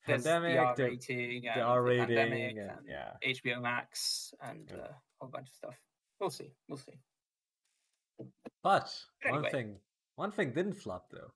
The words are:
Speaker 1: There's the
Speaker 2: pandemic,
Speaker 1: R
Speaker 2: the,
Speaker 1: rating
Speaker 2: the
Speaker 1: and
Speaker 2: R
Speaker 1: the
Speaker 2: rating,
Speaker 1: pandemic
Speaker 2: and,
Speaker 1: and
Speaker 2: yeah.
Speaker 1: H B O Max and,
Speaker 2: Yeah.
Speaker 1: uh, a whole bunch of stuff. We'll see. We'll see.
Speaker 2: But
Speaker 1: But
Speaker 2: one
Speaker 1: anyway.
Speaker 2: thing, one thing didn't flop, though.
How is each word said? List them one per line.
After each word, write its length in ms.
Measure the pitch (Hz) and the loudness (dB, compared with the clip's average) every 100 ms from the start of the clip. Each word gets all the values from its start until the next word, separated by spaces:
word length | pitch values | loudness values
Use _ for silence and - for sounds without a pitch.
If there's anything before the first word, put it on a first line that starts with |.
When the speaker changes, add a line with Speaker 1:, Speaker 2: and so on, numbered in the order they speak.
| - | 2
Speaker 1:
There's 180 | 139 | 2
the 60 | 123 | 4
Speaker 2:
pandemic, 280 | 170 170 165 | 2 4 4
Speaker 1:
R 160 | 127 123 | 4 4
Speaker 2:
the, 80 | |
Speaker 1:
rating 580 | 127 123 - 127 120 123 | 0 0 -4 -4 -2 -4
Speaker 2:
the 60 | 120 | -2
Speaker 1:
and 100 | 113 | 0
Speaker 2:
R 200 | 117 123 | 6 6
Speaker 1:
the 60 | 123 | 6
Speaker 2:
rating, 180 | 123 117 | 6 6
Speaker 1:
pandemic 500 | 117 117 117 117 107 | 4 4 2 -2 -4
Speaker 2:
and, 120 | 98 | -8
Speaker 1:
and 160 | - 73 | -10 -10
Speaker 2:
yeah. 280 | 69 60 - | -10 -10 -6
Speaker 1:
H 200 | 131 131 | -4 -2
B 100 | 131 | -2
O 60 | 120 | -2
Max 760 | 120 120 - - - - - - | 0 -2 -4 -4 -2 -2 -6 -12
and, 300 | 127 - - | -12 -12 -12
Speaker 2:
Yeah. 60 | - | -12
Speaker 1:
uh, 100 | - | -12
a 120 | 139 _ _ | -14 _ _
whole 100 | - | -12
bunch 180 | - 135 | -10 -12
of 60 | |
stuff. 260 | - - 139 _ _ _ _ | -14 -14 -14 _ _ _ _
We'll 100 | 196 | -4
see. 240 | 135 - _ _ | -4 -12 _ _
We'll 100 | 143 | -14
see. 200 | - - _ _ _ _ _ _ _ _ _ _ _ _ | -12 -20 _ _ _ _ _ _ _ _ _ _ _ _
Speaker 2:
But 80 | 127 _ - _ | -18 _ -20 _
Speaker 1:
But 680 | 180 196 - - - _ 269 | 2 4 2 -12 -16 _ -2
Speaker 2:
one 140 | 139 | 0
Speaker 1:
anyway. 60 | 147 | 0
Speaker 2:
thing, 300 | 143 110 101 _ _ _ - | -2 -4 -10 _ _ _ -8
one 140 | 190 | -6
thing 200 | 208 160 | 0 0
didn't 220 | 123 196 | 0 -2
flop, 360 | 180 110 90 _ | -2 -6 -8 _
though. 220 | - - | -18 -18